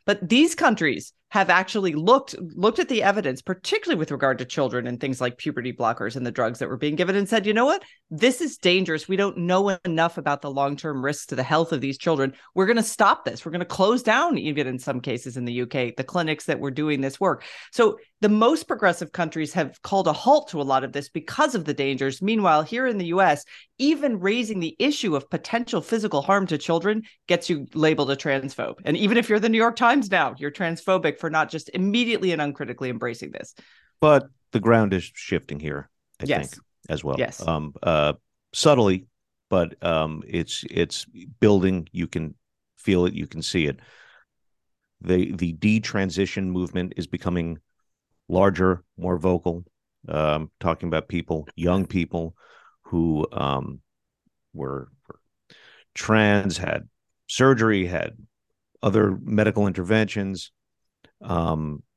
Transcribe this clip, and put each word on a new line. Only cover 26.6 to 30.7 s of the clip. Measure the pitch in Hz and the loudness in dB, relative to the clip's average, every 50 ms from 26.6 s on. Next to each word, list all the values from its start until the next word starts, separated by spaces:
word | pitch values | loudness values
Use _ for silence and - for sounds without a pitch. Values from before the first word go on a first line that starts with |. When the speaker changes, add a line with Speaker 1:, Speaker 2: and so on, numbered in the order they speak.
| - - 165 165 170 208 214 220 220 - _ _ _ - | 0 0 0 0 2 0 -2 -2 -4 -8 _ _ _ 0
Speaker 1:
gets | 180 170 - - | 0 0 0 -2
you | 170 143 135 - | -2 -2 -4 -6
labeled | - 156 156 156 156 147 143 131 | -2 2 2 4 4 2 0 0
a | 139 | -2
transphobe. | 135 - 151 135 139 131 - - - 110 - - - - | -2 0 -2 -2 -2 -2 -6 -6 -6 -6 -6 -8 -6 -4
And | 151 156 | -2 0
even | 175 208 196 226 | 2 2 2 2
if | 247 - - | 2 2 2
you're | 208 214 | 2 2
the | 202 233 | 2 2
New | 226 | 4
York | 226 226 233 226 | 4 2 2 2
Times | - 240 233 269 285 220 190 | 2 4 4 4 4 2 2
now, | 190 175 147 120 123 | 2 2 2 0 -2
you're | - 139 147 | -4 -8 -8
transphobic | 143 - 180 165 | -4 -4 -4 -4